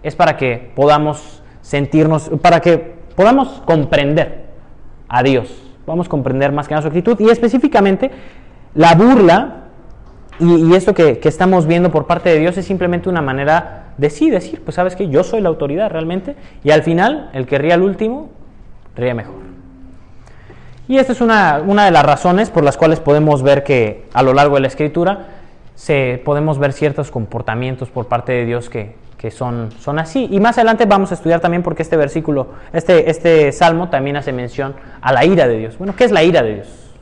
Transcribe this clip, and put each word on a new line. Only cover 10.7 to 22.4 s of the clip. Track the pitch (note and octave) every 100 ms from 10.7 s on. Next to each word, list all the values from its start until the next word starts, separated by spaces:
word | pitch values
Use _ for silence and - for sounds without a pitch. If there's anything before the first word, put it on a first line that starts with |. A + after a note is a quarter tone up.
esto | F#3 F#3+
que, | F#3+ D#3 A2+
que | D#3
estamos | - F#3 F3+ D#3
viendo | E3+ F3
por | D3+ -
parte | E3+ F3+
de | D#3
Dios | E3 F3+
es | F3+
simplemente | F#3 F3+ F3 F#3
una | F3
manera | C#3 C3 C#3+ E3 - - - -
de | D3
sí | - D#4
decir, | F#3 - -
"Pues, | -
¿sabes | F3+ F3+ F#3
qué? | G3
Yo | -
soy | - A3
la | F#3
autoridad | D#3 C#3+ D#3+ G#3+
realmente", | D#3+ D#3+ F#3 C#4+ - - -
y | C#3+
al | D#3
final, | D#3+ E3+ A3+ D4+ -
el | C3+ B2
que | C#3
ríe | D#3
al | F3
último, | G3 F#3+ A3 C#4 D#4 - - - - - - -
ríe | B2
mejor. | A#2 G2 - F#2 - - - - - - - - - - - - - -
Y | C4+
esta | C4
es | A#3+
una, | A#3 G#3+ F3 D3
una | F#3 G#3 G3
de |
las | D#3+
razones | D3 C#3+ F3+ F#3